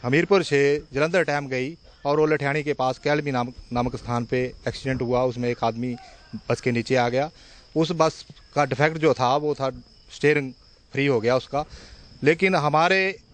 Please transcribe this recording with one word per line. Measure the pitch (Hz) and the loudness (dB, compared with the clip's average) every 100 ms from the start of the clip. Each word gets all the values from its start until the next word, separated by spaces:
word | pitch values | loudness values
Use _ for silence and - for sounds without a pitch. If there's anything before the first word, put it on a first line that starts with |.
हमीरपुर | 123 143 170 196 | 0 0 2 2
से | 165 143 143 147 - | 2 2 2 2 -4
जालंधर | 135 156 180 | -2 0 0
टाइम | 151 147 139 | 0 -2 -4
गई | 127 131 165 - _ 143 | -6 -6 -10 -20 _ -2
और | 151 | 2
वो | 151 | 2
लठियाणी | 151 139 147 | 2 0 -2
के | 147 | -4
पास | 139 131 131 | -2 -2 -2
कैलमी | 143 147 147 | -2 0 0
नाम, | 131 123 131 - | -2 -4 -8 -6
नामक | 120 123 123 | -4 -4 -4
स्थान | 113 120 117 | -4 -4 -2
पे | 127 127 - - | -2 -2 -6 -10
एक्सीडेंट | - 135 127 | -6 -6 -4
हुआ। | 123 123 | 0 0
उसमें | 131 120 123 | 0 -2 -4
एक | 120 | -2
आदमी | 117 113 123 120 - - - 110 - | -2 -2 -8 -8 -14 -20 -16 -16 -6
बस | 120 | -2
के | 131 | 0
नीचे | 117 110 127 | -2 0 0
आ | 120 | 2
गया। | 123 151 - - - - 156 | 0 -4 -8 -20 -20 -8 -2
उस | 165 | -2
बस | 170 160 - - - - 147 | 2 0 0 -20 -20 -6 -2
का | 143 | 0
डिफेक्ट | 131 151 160 | 2 0 2
जो | 151 | 2
था | 127 123 143 | 2 2 2
वो | 151 | 0
था | 143 135 127 - - - - | -4 -4 -6 -20 -20 -20 0
स्टीयरिंग | 147 147 135 123 _ _ _ | 2 2 -2 -12 _ _ _
फ्री | 135 139 | -2 2
हो | 123 | 2
गया | 113 127 | 2 0
उसका, | - 139 151 - - - - - | 0 -6 -6 -14 -20 -20 -20 0
लेकिन | 135 165 190 180 | 2 4 2 2
हमारे | 147 151 170 190 190 - _ | 2 2 4 2 0 -4 _